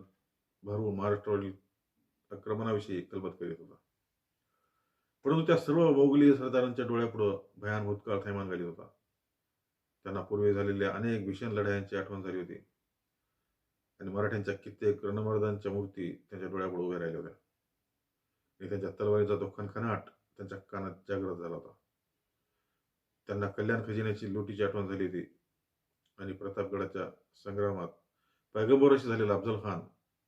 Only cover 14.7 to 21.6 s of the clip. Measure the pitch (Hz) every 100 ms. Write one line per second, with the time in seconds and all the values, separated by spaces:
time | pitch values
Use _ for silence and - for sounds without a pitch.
14.7 | - 104 98 101 107 107 107 107 101 101
15.7 | 101 98 98 87 - _ 98 90 95 92
16.7 | 90 90 87 85 82 82 - _ _ _
17.7 | _ _ _ _ _ _ _ _ _ 95
18.7 | 101 92 - 104 104 101 95 - - 101
19.7 | 110 113 101 - - _ - 95 98 -
20.7 | 98 95 85 - 95 95 85 85 82